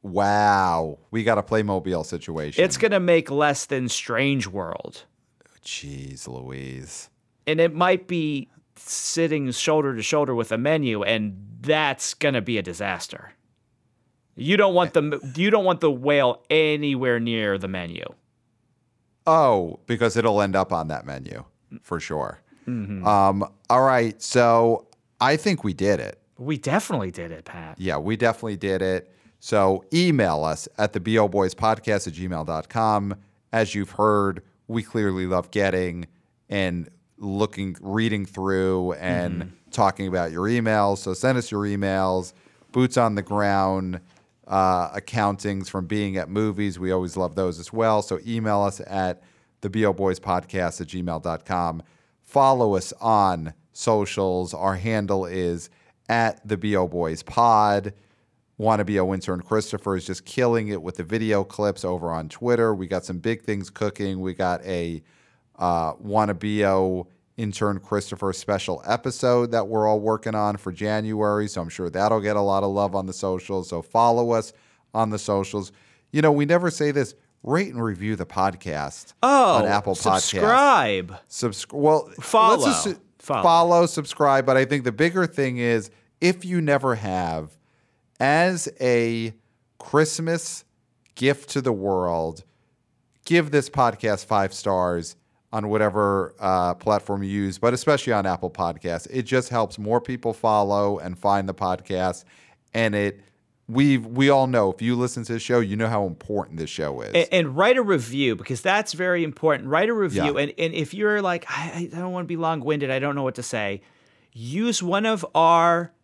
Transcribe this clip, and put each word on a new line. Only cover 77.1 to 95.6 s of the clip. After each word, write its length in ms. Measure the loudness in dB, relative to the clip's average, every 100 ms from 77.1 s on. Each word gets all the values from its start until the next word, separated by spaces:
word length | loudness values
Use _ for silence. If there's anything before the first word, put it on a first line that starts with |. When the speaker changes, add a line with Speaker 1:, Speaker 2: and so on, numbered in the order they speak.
| -6 _ _
Speaker 1:
rate 300 | -2 -2 -2
and 100 | -4
review 320 | -4 -4 -4 -4
the 100 | -4
podcast 880 | 0 0 0 -8 -6 -6 -10 -20 _
Speaker 2:
Oh, 340 | 4 6 6 4
Speaker 1:
on 80 | 2
Apple 300 | 0 0 -2
Podcasts. 260 | 2 2 2
Speaker 2:
subscribe. 880 | 0 4 6 6 6 4 -2 -4 -14 _
Speaker 1:
Subscri-, 440 | -4 -4 -4 -10
well, 360 | 2 4 4 0 -12
Speaker 2:
Follow. 440 | 0 4 6 6 4
Speaker 1:
let's 220 | 2 -2
assu-, 120 | -6 _ _
Speaker 2:
Follow. 240 | -4 2
Speaker 1:
follow, 420 | 4 6 6 6 4
subscribe, 600 | 0 -8 2 4 4 4
but 120 | 4
I 80 | 4
think 180 | 0 -2
the 60 |
bigger 360 | 2 0 2 -2
thing 300 | 0 -2 0
is, 340 | 0 0 -2 _ _ _
if 240 | 0 0 -2
you 160 | -2
never 340 | 2 2 2 -2
have, 640 | -2 -2 -2 -4 -8 _ _ _ _ _ _ _
as 500 | 2 4 2 0 -8 -2
a 540 | 2 4 2 -2 -6 -8 _ _ _ _
Christmas 840 | 0 2 2 0 -4 -4 -6 -14 _ _ _ _ _ -2
gift 340 | 0 0 -2
to 100 | -2
the 120 | -2
world, 720 | -2 0 0 0 0 -2 -6 -20 _ _ _ _ _ _ _ 2
give 260 | 2 4
this 180 | 0 0
podcast 560 | 2 2 2 -2 -2 0
five 280 | 0 0
stars 600 | -2 -2 0 2 -2 -6 -14 _ _ _
on 180 | -6